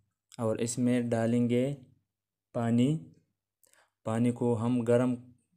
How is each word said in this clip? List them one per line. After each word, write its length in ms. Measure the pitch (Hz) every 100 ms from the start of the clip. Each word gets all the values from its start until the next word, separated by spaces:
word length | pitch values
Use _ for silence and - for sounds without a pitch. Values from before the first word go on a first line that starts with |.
| _ _ _ -
और 220 | 117 113
इसमें 480 | 120 - 123 123 120
डालेंगे 560 | 117 113 120 120 120 131 143 - _ _ _ _ _ _ 120
पानी। 380 | 117 117 127 156 - - _ _ _ _ _ _ _ _ -
पानी 260 | 113 123
को 200 | 120 120 113
हम 260 | 117 123
गरम 320 | 117 120 127 120 - - _